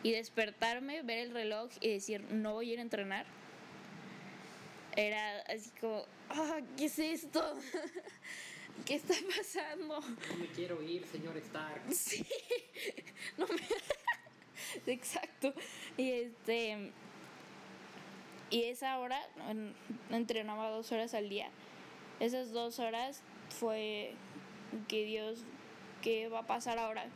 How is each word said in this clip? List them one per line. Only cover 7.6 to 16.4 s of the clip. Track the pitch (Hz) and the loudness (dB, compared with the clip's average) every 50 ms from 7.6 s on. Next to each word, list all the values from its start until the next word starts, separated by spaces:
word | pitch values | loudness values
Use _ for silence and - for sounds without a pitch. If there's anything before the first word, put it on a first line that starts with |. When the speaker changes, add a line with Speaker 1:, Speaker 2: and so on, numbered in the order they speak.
| 262 262 | -4 -2
Speaker 1:
<laughs> | - 359 294 - - 370 - 427 - - - - - - - - - - - - - - - | -2 -2 -2 -2 -6 -6 -8 -8 -14 -12 -10 -10 -8 -8 -8 -10 -10 -10 -12 -10 -10 -6 0
¿Qué | - 285 | 2 2
está | 294 - - 359 - 330 392 330 | 2 6 4 4 4 6 2 2
pasando?". | 359 403 - - 359 302 311 302 359 349 311 302 302 285 262 233 226 - - | 2 2 0 0 0 0 0 -2 -2 -2 -2 -2 -2 -2 -4 -4 -4 -2 -4
Speaker 2:
No | 185 | -2
me | 175 175 | -2 -2
quiero | 160 160 170 175 175 175 160 | -2 0 -2 0 0 0 0
ir, | 151 160 175 180 - | 0 0 0 0 0
señor | - 185 156 156 165 160 | -2 -4 -4 -4 -2 -4
Stark. | 156 - - - 151 156 156 151 143 - | -4 -6 -4 -4 -2 -2 -2 -4 -4 -2
Speaker 1:
<laughs> | - 285 | 0 2
Sí, | - - - - - - - - - - - 480 466 - - - - - 403 - - - - - - - - - | 2 2 2 0 0 0 0 -2 -2 2 2 2 2 2 -4 -8 -4 -2 -2 -2 -4 -10 -12 -12 -8 -8 -6 0
no | - 349 | 2 2
me, | - 381 - - - 453 403 - - 587 - - - 906 - - - - - - - - - - - - - - | 4 4 0 2 2 0 0 4 0 0 2 4 2 2 2 0 -16 -18 -20 -20 -16 -10 -8 -6 -6 -6 -2 0
<laughs> | - | 0
exacto. | 254 247 - - - 339 - - - - - 269 269 330 - - - - - - - | 0 2 0 -2 -2 -2 -4 -4 -4 2 2 2 2 2 -8 -8 -8 -8 -10 -6 0
Y | - 254 254 | 2 4 4
este, | 254 240 240 240 226 - | 4 4 2 0 -2 -4